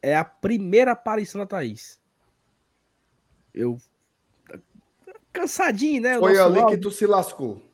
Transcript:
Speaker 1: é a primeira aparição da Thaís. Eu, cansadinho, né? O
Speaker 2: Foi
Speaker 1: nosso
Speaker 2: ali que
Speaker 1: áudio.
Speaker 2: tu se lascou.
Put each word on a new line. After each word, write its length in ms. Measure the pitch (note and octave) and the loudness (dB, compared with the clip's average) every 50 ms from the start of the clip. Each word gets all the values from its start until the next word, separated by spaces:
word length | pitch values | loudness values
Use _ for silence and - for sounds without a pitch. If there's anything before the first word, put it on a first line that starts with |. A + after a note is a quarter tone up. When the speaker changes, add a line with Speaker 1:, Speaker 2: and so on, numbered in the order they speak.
Speaker 1:
é 140 | - C3+ D3 | -2 0 0
a 80 | D3+ E3 | 0 -2
primeira 680 | - _ _ - G3 A#3 A3 G3 F3 F#3 A3+ B3+ B3+ | -4 _ _ -6 -4 -4 -4 -4 2 2 2 4 2
aparição 500 | A#3+ A#3+ _ A3 G#3+ A3 G#3 - - G3+ | 0 -4 _ -6 -6 -6 -6 -8 -10 -12
da 60 | G3+ | -10
Thaís. 520 | F#3+ G3+ F#3 C#3+ A#2 G#2 G#2+ - - - _ _ _ _ _ _ _ _ _ _ _ _ _ _ _ _ _ _ _ _ _ _ _ _ _ _ _ _ _ _ _ _ | -8 -8 -8 -8 -8 -10 -12 -18 -20 -20 _ _ _ _ _ _ _ _ _ _ _ _ _ _ _ _ _ _ _ _ _ _ _ _ _ _ _ _ _ _ _ _
Eu, 240 | - A#2 A#2+ A#2+ A#2+ _ _ _ _ _ _ _ _ _ _ _ _ _ - - F#3 _ _ _ - _ _ _ _ _ F#4+ - - _ _ _ | -6 -6 -6 -6 -8 _ _ _ _ _ _ _ _ _ _ _ _ _ -20 -20 -20 _ _ _ -20 _ _ _ _ _ -20 -20 -20 _ _ _
cansadinho, 680 | F#4 F4 E4 - - F#4+ E4 A3+ G3 C4 D#4 D4+ B3+ A3+ | -8 -6 -6 -4 -2 -2 -2 -2 -2 -2 -2 -2 -2 -2
né? 140 | B3 B3+ | -2 0
O 40 | A#3+ | 2
Speaker 2:
Foi 120 | G#3+ F#3+ F#3+ | 4 4 6
Speaker 1:
nosso 100 | F#3+ F#3 | 6 6
Speaker 2:
ali 100 | F3 F3+ | 4 6
que 40 | G3+ A#3 | 4 4
Speaker 1:
áudio. 180 | A3 G#3 F3+ | 4 2 2
Speaker 2:
tu 100 | F#3 G3+ | -4 -6
se 140 | G3+ - G#3+ | -4 -2 0
lascou. 540 | G3+ G#3 F#3+ F3 - - - C#3+ A#2 G2+ G2 - _ | 2 2 2 2 -2 -8 -8 -8 -8 -8 -10 -16 _